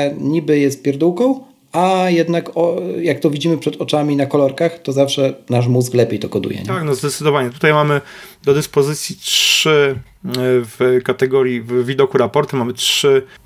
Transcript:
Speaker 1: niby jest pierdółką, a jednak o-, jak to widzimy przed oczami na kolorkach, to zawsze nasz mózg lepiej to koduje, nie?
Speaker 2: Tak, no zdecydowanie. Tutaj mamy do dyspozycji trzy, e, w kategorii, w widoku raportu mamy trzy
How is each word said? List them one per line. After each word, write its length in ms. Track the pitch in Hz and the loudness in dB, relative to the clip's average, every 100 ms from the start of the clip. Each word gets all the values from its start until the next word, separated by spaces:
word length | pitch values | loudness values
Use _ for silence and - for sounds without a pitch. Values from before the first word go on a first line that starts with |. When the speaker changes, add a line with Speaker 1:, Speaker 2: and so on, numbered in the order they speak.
| 143 143 | -2 -2
Speaker 1:
niby 380 | 139 160 147 147 | -2 -2 0 2
jest 240 | 139 131 | 2 0
pierdółką, 580 | 143 139 165 175 254 262 - _ _ | -4 0 0 2 0 0 -8 _ _
a 380 | 160 185 185 185 | 0 2 2 2
jednak 460 | 170 165 170 170 165 | 2 0 -2 -4 -2
o-, 240 | 170 180 180 180 | 0 -2 -4 -4
jak 180 | 170 131 | -2 0
to 100 | 160 | 0
widzimy 280 | 143 165 160 | 0 -2 -2
przed 220 | 151 - | -2 -6
oczami 360 | 139 151 147 143 | -2 -2 0 0
na 100 | 139 | 0
kolorkach, 520 | 147 135 135 165 - | 2 0 0 -2 -2
to 100 | - | -4
zawsze 420 | 135 135 139 135 - - | 0 0 0 -2 -2 -2
nasz 160 | 123 123 | 0 2
mózg 260 | 127 123 | 2 2
lepiej 240 | 123 113 104 | 0 0 -2
to 100 | - | -4
koduje, 300 | 104 104 101 | -4 -4 -6
nie? 80 | 135 | -6
Speaker 2:
Tak, 180 | 185 | -4
no 100 | 156 | -2
zdecydowanie. 560 | 131 147 - 151 147 123 | -2 -4 -2 0 0 0
Tutaj 220 | - 156 | 0 2
mamy 280 | 151 147 143 - - - - | 4 2 0 -2 -14 -20 -4
do 100 | 143 | 0
dyspozycji 640 | 143 151 147 139 151 - - | 0 0 0 0 -2 -8 -10
trzy, 800 | - - - - 160 151 139 131 - _ | -4 0 2 2 4 4 2 -2 -10 _
e, 60 | 120 123 | -8 -2
w 640 | 127 127 117 - 127 127 | 2 2 0 0 2 2
kategorii, 560 | 127 127 131 135 127 120 | 0 0 0 2 0 -2
w 240 | 110 123 123 | -2 -2 0
widoku 320 | 135 135 135 | 0 2 2
raportu 380 | 117 147 147 135 | 2 0 -2 -2
mamy 160 | 120 | -4
trzy 500 | 123 - - 143 135 135 - | -4 -2 0 2 2 0 -12